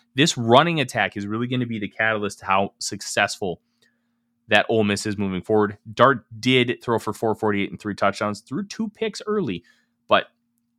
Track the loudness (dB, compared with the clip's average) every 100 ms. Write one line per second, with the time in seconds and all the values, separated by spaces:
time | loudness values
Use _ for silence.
0 | _ 0 0 0 6 6 6 0 -2 0
1 | -2 -2 -6 -6 -4 -4 -4 -6 -8 -4
2 | -2 -2 -4 -8 -2 0 0 -6 -10 -10
3 | -8 -2 -2 -2 -8 -8 _ _ _ _
4 | _ _ _ _ 2 2 4 2 2 0
5 | -2 -4 -4 -4 0 2 2 -2 -12 4
6 | 4 4 _ -6 2 2 2 -2 -2 -2
7 | -2 -4 -2 -2 0 -2 -4 -6 -8 -2
8 | -2 0 -4 -6 -8 -10 -10 -8 -10 -6
9 | -8 -8 -6 -4 -4 -6 _ _ _ _
10 | -2 -2 -2 _ _ _ _